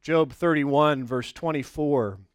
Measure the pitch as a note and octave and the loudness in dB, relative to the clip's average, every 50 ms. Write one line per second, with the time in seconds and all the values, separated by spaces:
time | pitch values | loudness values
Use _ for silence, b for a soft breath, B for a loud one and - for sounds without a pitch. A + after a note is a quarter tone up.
0 | _ - D#3+ D#3+ D#3+ C#3 - - F3 E3+ E3 D3+ C#3+ C#3+ C#3 C#3+ D3+ D3+ D3 C3+ | _ 0 2 2 2 0 -2 -2 0 2 2 2 2 2 2 4 4 4 2 0
1 | B2+ A#2 B2+ B2+ A#2+ - - - - E3 D#3 D3 B2+ - - D#3 D3+ D3 C#3+ C3 | -4 -4 -4 -6 -6 -8 -12 -8 -6 -4 -4 -4 -8 -8 -6 -4 -2 0 0 0
2 | A2+ G2+ G2 G2 F#2+ _ | 0 -2 -6 -10 -18 _